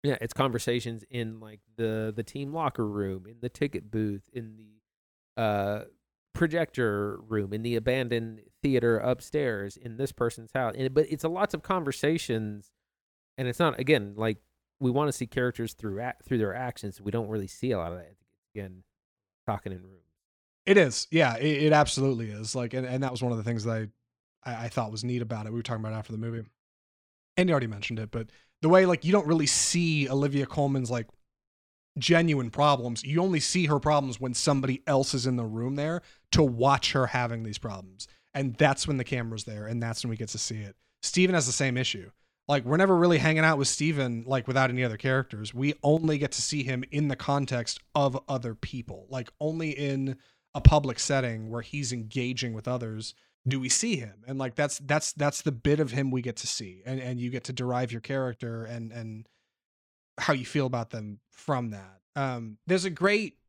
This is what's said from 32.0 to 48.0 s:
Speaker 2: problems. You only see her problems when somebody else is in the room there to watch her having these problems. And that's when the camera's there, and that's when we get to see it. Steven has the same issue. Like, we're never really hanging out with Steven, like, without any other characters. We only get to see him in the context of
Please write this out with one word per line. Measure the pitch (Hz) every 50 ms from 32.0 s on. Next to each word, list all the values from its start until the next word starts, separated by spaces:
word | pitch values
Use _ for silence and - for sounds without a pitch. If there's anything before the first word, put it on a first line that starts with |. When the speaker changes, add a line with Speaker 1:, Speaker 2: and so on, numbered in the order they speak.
| 123 - 170 165 170 165 151 139 123 113
Speaker 2:
problems. | - - 147 147 143 127 120 120 117 113 -
You | 135 147 165
only | 180 190 175 151
see | - - - 180 175
her | 147 147 143
problems | - 151 151 147 139 131 120 110
when | 131 127 120
somebody | - - 151 143 135 135 131 127 135 _
else | - 147 131 139 - -
is | 131 117
in | 131 127
the | 123 117
room | 110 107 113 120 131 139
there | 143 147 156 165 170 - - - _ _ _
to | - - 156
watch | 135 120 113 123 139 139 123 - -
her | - 139 131
having | 117 - 127 123 117 117 113 113
these | 107 104
problems. | - - 113 101 95 92 95 95 - - _ _ _ _ _ -
And | 139 139 131 113
that's | - 151 139 135 - -
when | - 147
the | 131 127
camera's | - 143 123 117 113 113 107 -
there, | - 107 107 104
and | 107 117 117
that's | 117 117 113 - -
when | 120
we | 113
get | 110 113 107
to | - 110
see | - - 117
it. | 107 104 98 - _ _ _ _ _
Steven | - - - 180 185 185 185
has | 170 131
the | 123 127
same | - 143 131 123
issue. | 127 131 - - 101 90 95 _ _ _ _ _ _ _
Like, | - 143 147 113
we're | 123 147
never | 170 196 196 185
really | 170 180 175 170 151
hanging | 139 160 160 160 160
out | 160 160
with | 139 139 -
Steven, | - - 147 160 160 143 135 123 120 113 117
like, | 127 135 131 113
without | - 127 135 131 127
any | 127 127 127
other | 120 110
characters. | 104 - 135 131 135 131 - - 104 110 107 -
We | 120 135 143 147 -
only | - 143 151 165 160 160 151
get | 139 147 135 -
to | -
see | - - 151 147 131
him | 131 131 123 135 -
in | - 147 151
the | 143 135
context | - - - 139 143 139 127 135 120 117 - - - _ _ _
of | 147